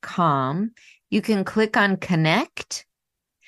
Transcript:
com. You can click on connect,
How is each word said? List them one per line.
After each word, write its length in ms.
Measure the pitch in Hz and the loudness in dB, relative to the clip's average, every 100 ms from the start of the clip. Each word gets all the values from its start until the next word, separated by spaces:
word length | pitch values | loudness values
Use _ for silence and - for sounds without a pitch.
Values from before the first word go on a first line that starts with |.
com. 680 | - - 165 139 131 160 220 - - _ _ | -8 0 2 2 0 -2 -6 -8 -20 _ _
You 120 | - | -4
can 220 | 202 208 | 0 -2
click 320 | 190 - 220 226 | 0 0 0 2
on 220 | 202 185 | 2 0
connect, 880 | - 170 160 180 320 - - - - _ _ _ _ _ | 0 2 2 2 -2 -8 -12 -14 -14 _ _ _ _ _